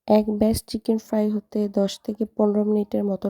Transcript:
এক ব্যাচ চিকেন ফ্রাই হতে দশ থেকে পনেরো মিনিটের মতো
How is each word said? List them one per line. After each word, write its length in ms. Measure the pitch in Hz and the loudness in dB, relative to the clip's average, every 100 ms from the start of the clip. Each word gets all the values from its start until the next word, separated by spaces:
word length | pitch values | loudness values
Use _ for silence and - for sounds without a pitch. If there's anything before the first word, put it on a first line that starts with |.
| - | 2
এক 180 | 214 214 | 2 4
ব্যাচ 260 | 208 220 226 - | 0 2 0 -4
চিকেন 320 | 220 - 220 | -10 -2 -2
ফ্রাই 280 | - 220 214 | -2 -2 0
হতে 300 | 214 - 208 208 | -2 -4 -4 -2
দশ 220 | 202 196 - | 0 -2 -2
থেকে 220 | - 208 220 | -10 -6 -6
পনেরো 360 | - 208 208 208 | 0 2 2 0
মিনিটের 380 | 214 208 214 | 0 0 -2
মতো 240 | 202 190 202 | -2 -2 -6